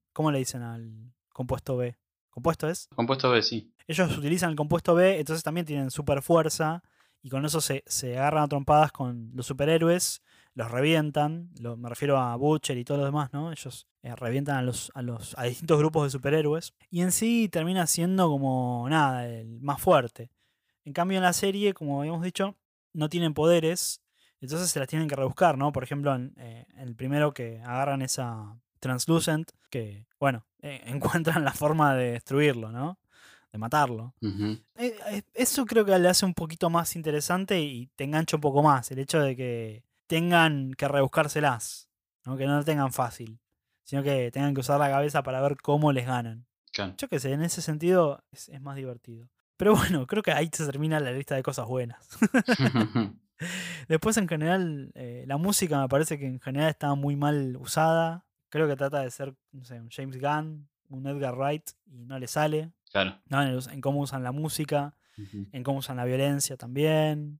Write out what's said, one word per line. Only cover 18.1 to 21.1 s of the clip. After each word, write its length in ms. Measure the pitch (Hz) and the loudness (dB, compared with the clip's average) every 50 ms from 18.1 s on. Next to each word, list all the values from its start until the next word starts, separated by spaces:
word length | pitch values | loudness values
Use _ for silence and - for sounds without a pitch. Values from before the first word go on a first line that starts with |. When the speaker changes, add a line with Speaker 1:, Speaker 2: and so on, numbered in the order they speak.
| 185 190 180 165 | 4 4 4 4
Speaker 1:
como, 580 | 143 139 135 131 131 127 127 123 123 120 120 131 | 4 2 0 0 0 0 0 -2 -2 -2 -2 0
nada, 380 | 156 160 147 135 127 123 120 120 | 2 4 4 2 2 -2 -6 -6
el 320 | 117 113 113 113 117 117 | -8 -10 -12 -14 -14 -10
más 220 | 131 143 139 - | -4 -4 -4 0
fuerte. 500 | - 190 175 143 123 117 - - 120 - _ _ _ _ _ _ _ _ _ _ _ | 4 6 6 6 6 2 -6 -12 -18 -18 _ _ _ _ _ _ _ _ _ _ _
En 80 | 151 139 | -10 -4
cambio 240 | 170 170 185 | -2 -2 0